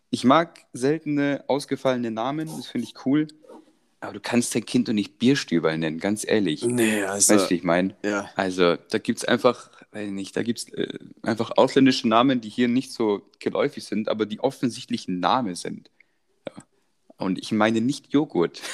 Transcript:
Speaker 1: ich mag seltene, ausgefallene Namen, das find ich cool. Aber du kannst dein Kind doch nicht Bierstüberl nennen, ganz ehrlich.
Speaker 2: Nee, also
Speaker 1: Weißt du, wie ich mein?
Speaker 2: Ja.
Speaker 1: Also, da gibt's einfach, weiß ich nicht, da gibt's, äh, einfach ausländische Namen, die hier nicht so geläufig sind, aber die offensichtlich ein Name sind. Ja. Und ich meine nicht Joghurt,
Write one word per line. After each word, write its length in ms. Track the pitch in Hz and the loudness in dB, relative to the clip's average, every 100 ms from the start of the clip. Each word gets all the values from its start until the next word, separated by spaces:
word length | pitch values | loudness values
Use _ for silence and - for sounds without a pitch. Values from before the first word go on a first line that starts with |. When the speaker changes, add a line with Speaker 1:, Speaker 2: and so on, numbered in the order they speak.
| _ | _
Speaker 1:
ich 140 | - | 0
mag 360 | 123 151 170 - _ | 4 4 2 -10 _
seltene, 680 | 131 131 160 151 143 143 139 - | -2 0 0 -2 0 0 -2 -2
ausgefallene 640 | 131 - 135 139 127 117 | -4 -2 -2 0 0 -2
Namen, 380 | 110 120 151 160 | -4 -4 -6 -8
das 120 | 151 - | -10 -8
find 180 | 123 | -8
ich 220 | 117 - 131 | -8 -6 0
cool. 220 | 147 151 - - - _ _ _ _ | 0 0 -8 -20 -20 _ _ _ _
Aber 140 | - | -14
du 60 | 101 | -10
kannst 320 | - 120 120 123 | -2 0 0 -4
dein 100 | 107 | 0
Kind 220 | 127 110 | -2 0
doch 40 | |
nicht 260 | 107 98 _ | -2 -2 _
Bierstüberl 580 | 117 139 - 82 80 80 | 2 2 2 0 2 0
nennen, 220 | 82 80 | -2 -2
ganz 260 | 92 107 - | -4 -2 0
ehrlich. 380 | 107 92 101 | 2 2 0
Speaker 2:
Nee, 400 | 120 123 110 107 | -2 0 0 0
also 300 | 95 101 98 | -2 0 4
Speaker 1:
Weißt 100 | 104 92 | 4 4
du, 40 | |
wie 40 | |
ich 80 | 85 | 0
mein? 320 | 87 87 95 95 | 2 2 0 -2
Speaker 2:
Ja. 240 | 104 101 101 | -4 -4 -4
Speaker 1:
Also, 400 | - 95 92 87 82 _ | -4 -2 2 2 2 _
da 80 | 110 | -4
gibt's 260 | - 113 | -4 -4
einfach, 460 | - 117 123 117 - - - | 0 2 2 0 -12 -20 -18
weiß 160 | 107 104 | -12 -8
ich 40 | |
nicht, 240 | 98 95 110 | -8 -6 -4
da 60 | |
gibt's, 260 | 107 113 - | -4 -6 -8
äh, 260 | - - - - - | -6 -6 -6 -14 -8
einfach 300 | 107 113 110 - | -6 -4 0 4
ausländische 520 | 131 139 131 127 120 | 4 6 6 4 4
Namen, 320 | 113 135 123 | 4 4 2
die 80 | 110 | -4
hier 180 | 113 123 | 0 2
nicht 260 | 120 - | 2 -2
so 300 | - 110 101 _ _ | -2 0 0 _ _
geläufig 460 | 107 98 139 - | -4 -2 -2 -4
sind, 240 | - 101 107 | -6 -4 -2
aber 180 | 110 104 | -2 -2
die 140 | 107 | -2
offensichtlich 680 | 135 135 127 113 - 120 - | -4 -2 -4 -4 -8 -8 -4
ein 140 | 90 | -2
Name 340 | 90 123 113 | 2 2 0
sind. 340 | 87 87 - - _ _ _ _ _ - | -6 -8 -10 -14 _ _ _ _ _ -18
Ja. 160 | - - _ _ _ _ - | -18 -20 _ _ _ _ -6
Und 200 | 98 90 | -4 -4
ich 140 | - | -2
meine 280 | 107 107 113 | 2 2 2
nicht 320 | 120 143 _ | -2 -4 _
Joghurt, 480 | 143 156 - 82 - - | 0 0 0 -2 -4 -14